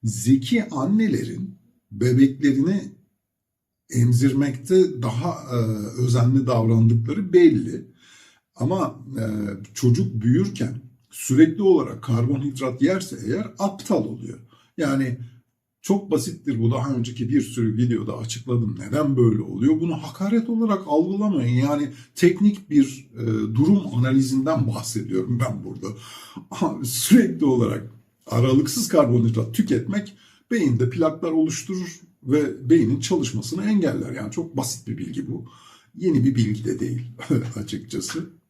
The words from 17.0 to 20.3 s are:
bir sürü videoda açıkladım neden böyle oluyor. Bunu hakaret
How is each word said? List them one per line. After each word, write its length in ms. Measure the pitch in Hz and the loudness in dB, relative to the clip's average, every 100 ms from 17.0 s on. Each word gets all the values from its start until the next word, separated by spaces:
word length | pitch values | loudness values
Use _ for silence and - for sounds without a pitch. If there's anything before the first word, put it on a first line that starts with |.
| 113 - 117 | -4 -6 0
bir 120 | 143 | 0
sürü 360 | - - 113 110 | 0 -2 -2 0
videoda 400 | 123 117 113 - | 0 0 -4 -8
açıkladım 600 | 113 120 123 120 110 - | -8 -10 -4 -2 -2 -6
neden 380 | - 147 147 131 | -6 -2 0 4
böyle 240 | 117 104 | 4 4
oluyor. 400 | - 95 120 - | -4 0 0 2
Bunu 120 | 175 160 | 0 -4
hakaret 460 | - - 196 | -8 -8 -2